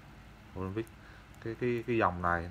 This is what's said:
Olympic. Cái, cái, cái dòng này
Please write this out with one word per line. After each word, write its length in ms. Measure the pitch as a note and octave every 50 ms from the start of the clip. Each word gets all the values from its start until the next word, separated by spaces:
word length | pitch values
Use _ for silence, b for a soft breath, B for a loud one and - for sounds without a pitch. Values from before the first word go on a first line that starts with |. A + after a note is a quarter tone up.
| - - - - - - - - - - - F#2
Olympic. 280 | F#2 F#2+ F#2+ A2 A2+ - - - B B B B B B B B -
Cái, 100 | A2+ A2 -
cái, 240 | B2+ B2 A#2+ A#2 A2+
cái 100 | - A#2+
dòng 260 | A2+ G#2 F#2 F2 F2
này 280 | F2+ F2 E2+ E2+ E2 F2+